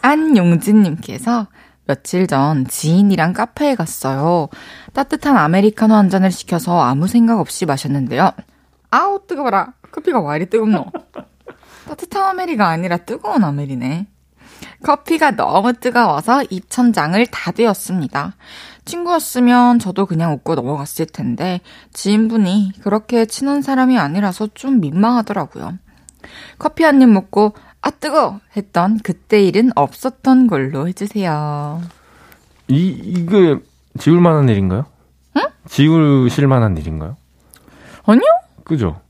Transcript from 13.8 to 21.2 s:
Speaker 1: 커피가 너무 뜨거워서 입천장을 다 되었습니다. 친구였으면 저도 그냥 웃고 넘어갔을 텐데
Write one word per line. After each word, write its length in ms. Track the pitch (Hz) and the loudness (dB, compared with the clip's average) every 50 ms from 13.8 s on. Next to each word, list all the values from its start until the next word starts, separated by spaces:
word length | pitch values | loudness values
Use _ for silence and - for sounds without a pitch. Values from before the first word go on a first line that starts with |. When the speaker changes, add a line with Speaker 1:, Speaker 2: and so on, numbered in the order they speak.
| 120 127 143 165 196 - _ _ _ _ _ _ _ - - - - - - _ - | -6 -6 -6 -6 -8 -10 _ _ _ _ _ _ _ -20 -20 -20 -20 -20 -20 _ -2
Speaker 1:
커피가 480 | - 285 294 _ - 330 311 311 294 226 | -2 -2 -2 _ -4 -2 0 0 0 0
너무 400 | - - - - 175 196 240 247 | 0 -4 0 0 0 0 0 -2
뜨거워서 680 | 240 - 247 240 240 240 202 151 139 156 - 240 277 269 | -2 -4 -2 0 2 2 2 0 -2 0 0 0 0 0
입천장을 800 | - 190 185 - _ - - 247 240 220 - 147 151 175 202 240 | -4 -8 -12 -12 _ -4 0 2 2 2 2 -2 0 0 0 0
다 240 | 254 - - - - | -2 -4 -10 -10 -8
되었습니다. 840 | 170 - 226 233 196 - - - 180 185 156 - - 139 147 175 196 _ _ - - - - - - _ _ | -2 0 0 0 0 -2 -6 -8 -6 -6 -6 -4 -6 -8 -8 -8 -12 _ _ -20 -20 -20 -20 -20 -20 _ _
친구였으면 920 | - - 349 349 339 349 330 302 - - 247 247 240 247 247 247 240 247 240 | -12 -10 -8 -4 -2 -2 -2 -4 -4 -2 0 2 4 4 4 4 4 4 2
저도 280 | 220 196 180 - 196 | 0 -2 -4 -4 -4
그냥 260 | 190 180 160 165 170 151 | -2 -2 -2 -2 -2 -4
웃고 220 | 131 _ - 165 | -4 _ -4 -4
넘어갔을 520 | 160 117 127 147 147 139 143 - - 160 | -4 -2 -4 -6 -6 -8 -10 -6 -6 -6
텐데 540 | 156 _ - | -6 _ -8